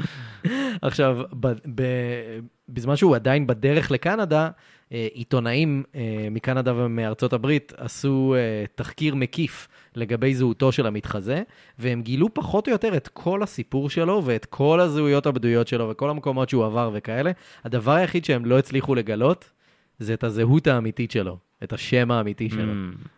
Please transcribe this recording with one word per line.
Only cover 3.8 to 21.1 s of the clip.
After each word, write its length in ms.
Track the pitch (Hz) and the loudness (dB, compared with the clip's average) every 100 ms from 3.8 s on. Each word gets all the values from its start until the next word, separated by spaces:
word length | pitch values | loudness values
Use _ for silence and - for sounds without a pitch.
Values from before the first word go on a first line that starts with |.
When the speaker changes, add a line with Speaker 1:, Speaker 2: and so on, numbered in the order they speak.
| - | 2
Speaker 1:
לקנדה, 580 | 131 170 214 185 156 160 - _ _ _ | 0 0 0 2 2 0 -4 _ _ _
אה, 160 | 117 110 | -6 -6
עיתונאים, 680 | 120 117 127 117 127 156 139 139 139 | -8 -2 0 2 2 2 0 -4 -6
אה, 320 | 113 107 107 | -6 -4 -4
מקנדה 420 | 110 - 131 127 120 | -4 -2 0 0 0
ומארצות 580 | 120 113 110 110 127 | 0 -2 -2 -2 0
הברית 400 | 123 131 147 - - | 0 2 0 -2 -10
עשו, 580 | 120 - 139 135 131 127 | -10 -4 0 2 2 2
אה, 280 | 113 107 104 - | 0 -2 -6 -8
תחקיר 400 | 120 - 156 135 | -10 -4 -2 0
מקיף 520 | 123 - 156 - - _ _ 117 | -2 -2 -4 -6 -18 _ _ -8
לגבי 400 | 110 113 131 131 | -4 0 0 2
זהותו 360 | 127 110 135 | 2 4 2
של 160 | 123 113 | 2 0
המתחזה, 560 | 104 - 104 98 151 233 - - - | -2 -6 -6 -4 -4 -4 -12 -20 -8
והם 220 | 123 120 | -4 -4
גילו 320 | 113 131 214 | -2 2 2
פחות 340 | - - 202 240 | 0 -2 0 0
או 40 | |
יותר 260 | 226 226 165 | 0 0 -2
את 100 | - | -4
כל 360 | - 170 196 | -6 -4 -2
הסיפור 460 | 202 - - 135 143 | -4 -6 -4 -4 -2
שלו 320 | 165 165 208 135 | 0 2 2 0
ואת 200 | 110 - | -2 -4
כל 340 | - 143 165 | 0 4 4
הזהויות 460 | 175 147 147 143 143 | 4 2 2 4 2
הבדויות 420 | 123 117 117 117 | 0 2 2 2
שלו 220 | 120 110 | -2 -4
וכל 200 | 107 143 | -2 -4
המקומות 400 | 151 139 131 127 | -2 -2 -2 0
שהוא 160 | 127 110 | 2 2
עבר 260 | 113 117 | 0 -2
וכאלה. 380 | 104 - 117 160 180 - - | -4 -4 -2 -2 -4 -10 -18
הדבר 280 | 131 120 110 | -6 -2 2
היחיד 340 | 165 180 175 160 | 2 2 0 0
שהם 200 | 127 117 | 0 4
לא 140 | 127 | 4
הצליחו 360 | - 131 143 127 | 4 -2 0 0
לגלות 540 | 107 107 131 180 - _ _ _ _ _ | 0 2 2 2 -4 _ _ _ _ _
זה 140 | 107 | -4
את 100 | 113 | -2
הזהות 440 | 117 107 117 151 151 | -2 2 4 6 4
האמיתית 440 | 123 110 - 117 | 2 0 -4 -2